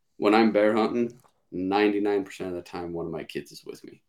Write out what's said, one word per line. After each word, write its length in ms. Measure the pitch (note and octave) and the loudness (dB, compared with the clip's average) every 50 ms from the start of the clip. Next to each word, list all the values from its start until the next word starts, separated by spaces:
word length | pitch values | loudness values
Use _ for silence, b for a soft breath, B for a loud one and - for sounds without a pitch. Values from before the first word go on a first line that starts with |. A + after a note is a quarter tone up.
| _ _ _ | _ _ _
when 180 | - G#2 G#2 G#2+ | 0 2 4 4
I'm 180 | A2+ A2+ A2 | 6 4 4
bear 220 | G2+ G#2 G#2+ G#2+ A2+ | 4 4 4 4 2
hunting, 380 | A2 A2 A2 A#2+ A#2+ A#2+ A#2 - - _ _ _ _ _ _ | 2 0 0 0 -2 -2 -2 -6 -12 _ _ _ _ _ _
ninety-nine 720 | F2+ F2+ F#2 F#2 G2 G#2 G#2 G#2 G2+ G2+ G2+ G#2 G2+ G2 F#2 | -8 -6 -2 0 2 4 4 4 2 2 0 0 0 0 -2
percent 260 | F#2+ - - F#2+ F#2 | -4 -10 -10 -10 -8
of 60 | F2+ | -8
the 60 | F2 | -10
time, 300 | E2+ - - F2 F2 E2+ | -10 -12 -12 -10 -10 -8
one 140 | E2+ E2+ E2 | -8 -6 -6
of 60 | E2 | -6
my 120 | D#2+ D2+ D2+ | -8 -10 -10
kids 280 | - - D#2+ C#2+ - | -10 -10 -10 -10 -10
is 120 | - - - | -18 -18 -18
with 180 | - - - - | -18 -18 -18 -18
me. 180 | - - _ _ | -20 -20 _ _